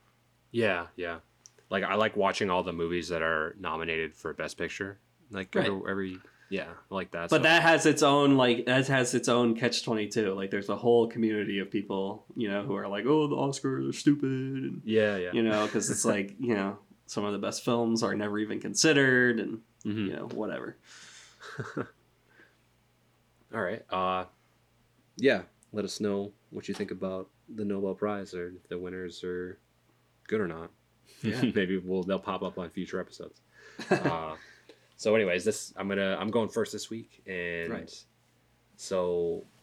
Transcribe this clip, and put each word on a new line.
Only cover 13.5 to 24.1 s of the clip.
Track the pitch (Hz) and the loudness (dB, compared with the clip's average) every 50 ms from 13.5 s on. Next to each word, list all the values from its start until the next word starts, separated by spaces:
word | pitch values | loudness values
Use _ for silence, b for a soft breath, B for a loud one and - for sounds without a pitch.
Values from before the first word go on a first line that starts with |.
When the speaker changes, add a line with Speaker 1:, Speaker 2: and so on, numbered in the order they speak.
| 139 - - 135 131 131 135 135 | -2 -2 -2 -2 -2 -2 -2 -4
Speaker 2:
are | 135 | -4
stupid," | - - 151 147 143 135 135 | 2 4 4 4 4 2 0
and, | 131 131 131 135 135 135 131 135 - - - | -2 -2 -4 -4 -4 -4 -6 -6 -8 -8 -4
Speaker 1:
Yeah, | 110 110 110 107 104 104 95 | 2 4 4 4 4 2 0
yeah. | 90 90 90 | -2 -2 0
Speaker 2:
you | 120 113 | 2 2
know, | 110 107 107 107 104 | 2 2 2 0 0
'cause | - 117 104 127 | 0 0 0 0
it's | 135 - - | -2 0 2
Speaker 1:
<laughs> | 113 107 | 2 2
Speaker 2:
like, | 101 98 98 - - | 2 0 -4 -6 -4
you | 131 117 113 | -2 0 2
know, | 101 98 98 101 - - _ - _ _ - | 2 0 -2 -4 -8 -14 _ -20 _ _ -8
some | - 113 104 | -6 -4 -2
of | 104 104 | -2 -2
the | 101 | -2
best | 101 110 117 - - | -2 -4 -4 -2 0
films | 135 120 117 120 113 113 113 117 | 0 2 2 2 2 2 2 2
are | 98 101 | 0 0
never | 104 104 104 104 107 | -2 -2 -2 -2 -2
even | 107 107 107 104 | -2 -2 -4 -4
considered, | - 98 101 - - 160 151 139 139 131 127 123 123 123 120 113 | -6 -4 0 4 4 6 6 6 6 6 6 6 6 6 4 2
and, | 104 - - 113 - _ _ _ - | 0 -4 -6 -8 -12 _ _ _ -6
Speaker 1:
Mm-hmm. | 110 104 110 104 | -4 -2 -2 -2
Speaker 2:
you | 92 - | -2 -2
know, | - - - | -4 -6 -8
whatever. | - - 107 101 80 65 60 - - - B B B B B B B B B B B B B B B - | -6 -6 -6 -6 -6 -6 -8 -10 -12 -14 B B B B B B B B B B B B B B B -12
Speaker 1:
<laughs> | 123 - - - 120 - - _ _ _ _ _ _ b b b b b b b b _ _ _ _ _ _ _ _ _ _ _ _ _ _ _ _ _ - | -12 -8 -8 -8 -8 -8 -10 _ _ _ _ _ _ b b b b b b b b _ _ _ _ _ _ _ _ _ _ _ _ _ _ _ _ _ -6
All | 113 | -4
right. | 101 87 107 117 - - | -2 -2 -4 -6 -6 -4
Uh, | 101 92 92 92 | -2 0 0 0